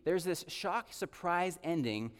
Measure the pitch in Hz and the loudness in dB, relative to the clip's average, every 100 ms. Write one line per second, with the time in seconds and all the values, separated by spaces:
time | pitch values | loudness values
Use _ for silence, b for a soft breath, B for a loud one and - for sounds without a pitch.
0 | 151 180 175 170 - - 196 220 - - | 0 2 2 -2 -4 -4 -2 -2 -4 -6
1 | - - 180 175 185 170 156 165 120 107 | -8 -4 0 2 2 -2 0 2 2 0
2 | 113 B | -2 B